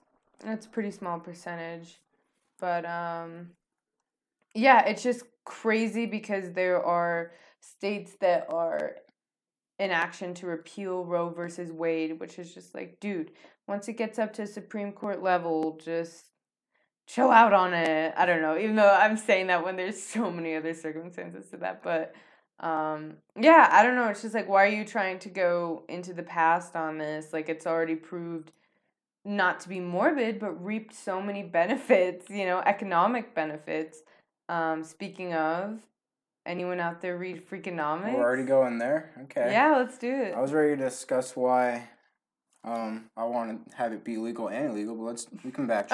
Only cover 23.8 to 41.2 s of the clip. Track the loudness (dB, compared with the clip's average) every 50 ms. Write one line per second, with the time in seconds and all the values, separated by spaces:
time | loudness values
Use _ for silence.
23.8 | 8 8 4 2 2 0 -2 -4 -6 -6 -4 -4 -2 2 4 6 6 6 4 0
24.8 | -4 -4 -4 -2 -2 -2 -4 -6 -10 -10 -4 0 0 2 2 0 -2 -4 -6 -8
25.8 | -10 -10 -12 -10 -10 -10 -12 -12 -12 -6 -2 2 4 4 4 4 0 -4 -6 -6
26.8 | -4 -4 -4 -6 -6 -6 -6 -8 -8 -6 -6 -6 -4 -4 -6 -6 -4 -2 0 0
27.8 | 0 0 -2 -4 -6 -8 -10 -10 -8 -8 -8 -10 -12 -14 -20 _ _ _ _ _
28.8 | _ _ _ _ _ _ _ _ -10 -4 0 2 2 2 2 -2 -6 -10 -8 -8
29.8 | -6 -4 0 2 2 2 2 2 0 -2 -2 -4 -6 -8 -8 -8 -8 -6 -6 -8
30.8 | -8 -12 -16 -12 -8 -6 -6 -4 -4 -6 -6 -8 -8 -2 0 2 2 2 0 -2
31.8 | 4 6 6 6 6 4 0 -4 -12 -10 -6 -4 -2 0 0 2 2 2 2 2
32.8 | 0 0 2 4 4 4 2 -2 -4 -6 -4 -4 -4 -4 -6 -8 -8 -6 -6 -6
33.8 | -6 -8 -12 -18 -20 _ _ _ _ _ _ _ _ -6 -4 -2 -2 -2 -2 -4
34.8 | -6 -10 -12 -12 -12 -12 -10 -10 -8 -4 -2 0 0 0 0 -2 -4 -6 -8 -12
35.8 | -16 _ _ _ _ _ _ _ _ _ _ _ _ -8 -6 -6 -4 -4 -2 -2
36.8 | -2 -4 -4 -6 -6 -6 -6 -6 -6 -8 -8 -10 -12 -12 -14 -10 -8 -8 -4 -2
37.8 | -2 -2 -2 -2 -2 -2 0 2 2 2 2 0 0 2 4 4 4 4 0 -2
38.8 | -2 0 0 -2 -2 -6 -14 -18 -20 -8 -4 -2 0 2 4 4 4 6 4 4
39.8 | 2 0 -4 -8 -6 -4 -2 -2 -2 -4 -2 -2 -2 0 2 4 4 4 2 0
40.8 | -2 -4 -6 -8 -4 -2 0 0